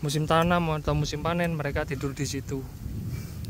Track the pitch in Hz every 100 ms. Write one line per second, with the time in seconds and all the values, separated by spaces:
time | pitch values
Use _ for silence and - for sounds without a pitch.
0 | 151 147 151 160 170 175 165 156 147 147
1 | 147 151 156 170 170 165 151 143 151 135
2 | 139 135 135 139 123 139 131 - - -
3 | - - - - -